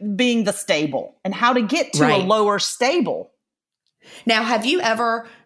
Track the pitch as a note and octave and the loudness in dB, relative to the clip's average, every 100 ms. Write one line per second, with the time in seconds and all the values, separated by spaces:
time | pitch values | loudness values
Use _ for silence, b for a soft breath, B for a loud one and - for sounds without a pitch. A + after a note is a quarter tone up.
0 | G#3 G3 B3 A#3 G#3 - - D#3 D3+ C3+ | -6 0 0 2 0 -2 0 0 0 -4
1 | - _ F#3+ G3+ A#3+ B3+ G3+ E4 - C#3+ | -8 _ -8 0 2 2 0 -2 -2 2
2 | - - F#3 A3 G#3 G3+ - - B3 E4+ | 2 2 2 2 2 0 -2 -2 0 2
3 | F3+ E2+ F2+ _ _ _ _ _ _ _ | 0 -4 -8 _ _ _ _ _ _ _
4 | B B A3+ A3+ A#3 A3+ A#3+ F4+ A3+ A3 | B B 0 0 2 -2 0 0 0 0
5 | A#3 A3+ B B | 0 -2 B B